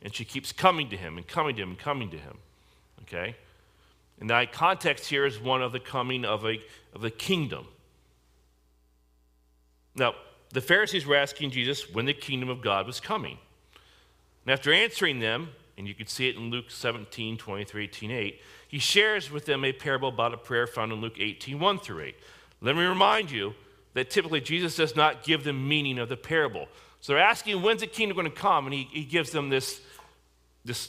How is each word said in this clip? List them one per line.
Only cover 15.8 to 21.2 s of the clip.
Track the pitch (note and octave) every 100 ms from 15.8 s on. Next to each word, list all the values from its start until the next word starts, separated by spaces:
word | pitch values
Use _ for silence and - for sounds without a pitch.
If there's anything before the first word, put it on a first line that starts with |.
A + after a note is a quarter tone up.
| G2+
you |
can | G2 G#2+
see | - C3
it | A2
in | A#2
Luke | A#2+ A#2
seventeen, | - B2 A#2 G2+ - A2 A2+
twenty-three, | - G2 G2+ G#2
eighteen, | G#2 - G#2+
eight, | B2 G2+ - - - -
he | C#3+
shares | - G3+ G#3+ G#3 C3+
with | D3 D3+
them | C3+ C3+
a |
parable | C3 D3 C3+ C3
about | A#2+ A#2
a | A#2
prayer | - A#2+ A#2+
found | A#2+ A2
in | A2
Luke | A2+
eighteen, | -